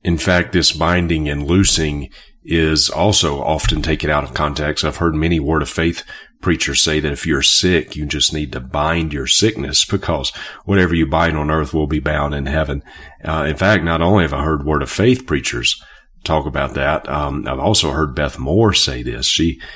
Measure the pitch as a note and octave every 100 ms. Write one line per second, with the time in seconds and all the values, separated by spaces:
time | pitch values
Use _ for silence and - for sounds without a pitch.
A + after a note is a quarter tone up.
0 | F#2+ E2 - F2+ E2+ F2 D#2 D2+ D#2+ F2+
1 | E2+ E2 D2 D2 C#2+ F2+ F#2+ - D#2 D2
2 | C#2 - - _ - E2 D#2+ D#2 - -
3 | G2 G2+ D#2+ C#2+ - D2+ - D#2 C#2+ D#2
4 | D2 D2 C#2+ - D2+ D2 D2+ D2+ D#2 -
5 | E2+ D#2 E2 E2+ C#2+ D#2 D2 - E2+ E2+
6 | - - - _ F#2 D#2 - - E2 D#2
7 | D2+ C#2 D#2+ C#2+ - - F#2 E2+ - D2
8 | D2+ D2 - D#2 D2+ D#2+ B1+ D2 D2+ E2+
9 | D#2+ C#2+ C2+ - A2 - C#2 C#2+ - G2
10 | - D#2 C#2+ - - - - G2 F2 E2
11 | D#2 D#2+ E2 D#2 D2 D#2 D2+ D#2+ D2 D2+
12 | C#2 D2+ D2 D2 C#2+ D2+ D2 C#2+ - -
13 | - - - D#2+ D2+ D#2 F#2+ G2+ E2 E2
14 | E2+ G2+ E2 C#2 D2+ D2+ C#2+ D2+ C#2 -
15 | A2+ B2 - D2+ - - A#1 - - -
16 | _ - - D#2 D2 C#2+ C2+ C2+ C#2 D#2
17 | - D2 D2 C2+ B1 C2+ E2 A2 D#2 C#2+
18 | D2+ C2 D2 - C2 F#2 A2+ F2+ - B1
19 | A#1+ A1+ F#2+ - E2 - -